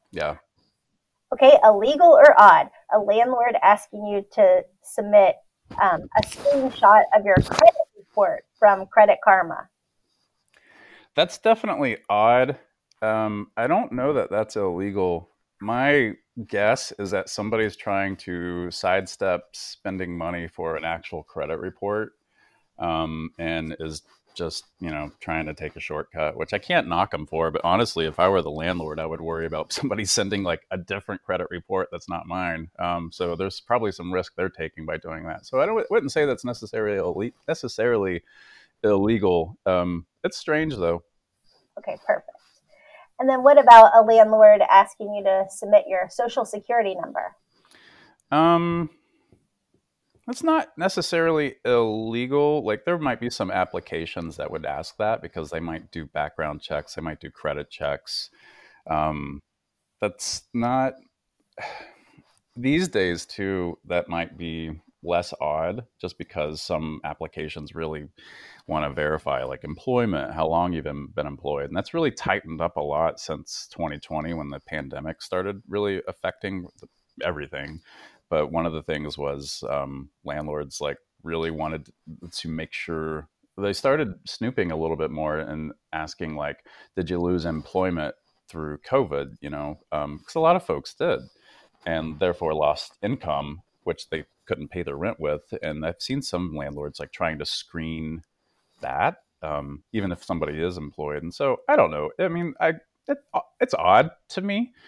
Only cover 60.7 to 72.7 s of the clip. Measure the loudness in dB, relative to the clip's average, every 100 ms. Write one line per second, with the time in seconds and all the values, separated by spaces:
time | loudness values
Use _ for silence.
60.7 | 0 -2 -6 _ _ _ _ _ -18 -16
61.7 | -16 -20 _ _ _ _ _ _ -8 -2
62.7 | 0 0 0 0 -2 -8 -8 -4 -4 -4
63.7 | -8 -4 -4 -4 -6 -6 -10 -10 -10 -10
64.7 | -12 _ _ -4 -4 -4 -8 -6 -4 -4
65.7 | -6 -14 _ -14 -12 -12 -8 -8 -8 -6
66.7 | -6 -6 -10 -12 -12 -14 -12 -12 -12 -16
67.7 | -12 -10 -10 -14 _ -20 -20 -20 -20 -8
68.7 | -6 -4 -4 -4 -2 -4 -6 -6 -10 -12
69.7 | -10 -4 -2 0 -4 -6 -4 -2 0 -2
70.7 | -4 -8 -10 -12 -10 -10 -8 -8 -6 -6
71.7 | -8 -8 -4 -4 -6 -4 -6 -6 -8 -6